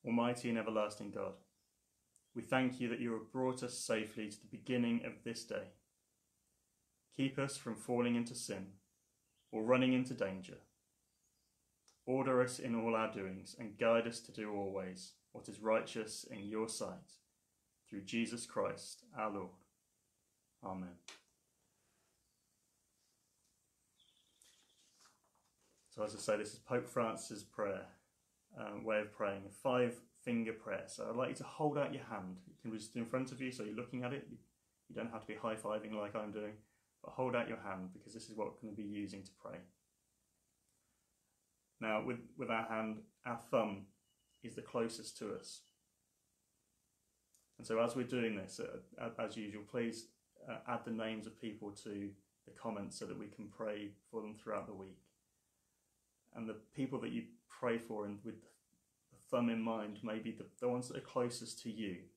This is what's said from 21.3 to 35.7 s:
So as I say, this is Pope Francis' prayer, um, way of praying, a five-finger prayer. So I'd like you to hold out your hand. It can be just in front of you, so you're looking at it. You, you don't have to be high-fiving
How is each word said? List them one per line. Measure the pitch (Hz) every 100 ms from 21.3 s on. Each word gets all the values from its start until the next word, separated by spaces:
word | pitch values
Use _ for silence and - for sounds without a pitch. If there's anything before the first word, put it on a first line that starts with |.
| _ _ _ _ _ _ _ _ _ _ _ _ _ _ _ _ _ _ _ _ _ _ _ _ _ _ _ - _ _ _ - _ _ _ _ _ - _ _ _ _ _ _ _ _
So | -
as | 107 107
I |
say, | - 104
this | 104
is | -
Pope | - 123 123
Francis' | 127 113 110 - 104
prayer, | 92 - 101 95 95 - _ _ _ _ _ 160
um, | 107 104 113
way | 107
of | 104
praying, | - 104 98 98
a |
five-finger | - 135 123 120 117 - _ - 117 113
prayer. | 110 110 95 98
So | - -
I'd | 117
like | 127
you | 131
to |
hold | 139 - 151 143
out | 135
your | 131
hand. | 120 104 92 92 -
It | -
can | 117
be | 110
just | - 120
in | 117
front | 131 131
of | 123
you, | 131
so | 123
you're | 104 104
looking | 120 127
at | 123
it. | 139 -
You, | 120 - _ _ _ _
you | 110
don't | 113
have | 113
to | -
be | 107
high-fiving | 113 110 107